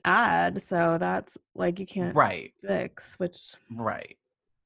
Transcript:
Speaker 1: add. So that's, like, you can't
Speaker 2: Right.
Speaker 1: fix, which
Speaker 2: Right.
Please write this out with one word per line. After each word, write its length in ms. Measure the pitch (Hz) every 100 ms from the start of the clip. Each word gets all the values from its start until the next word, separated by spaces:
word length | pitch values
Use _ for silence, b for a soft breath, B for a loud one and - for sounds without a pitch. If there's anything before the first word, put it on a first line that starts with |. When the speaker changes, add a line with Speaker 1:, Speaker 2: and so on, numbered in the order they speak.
Speaker 1:
add. 560 | - 202 220 170 175 196
So 360 | - 175 170 165
that's, 380 | 180 185 - - _
like, 260 | - 180 180
you 60 | 190
can't 280 | 190 175
Speaker 2:
Right. 380 | 156 - - - _ 196
Speaker 1:
fix, 480 | 190 151 - - -
which 360 | 175 - - - -
Speaker 2:
Right. 480 | 117 110 87 - - _ _ _ _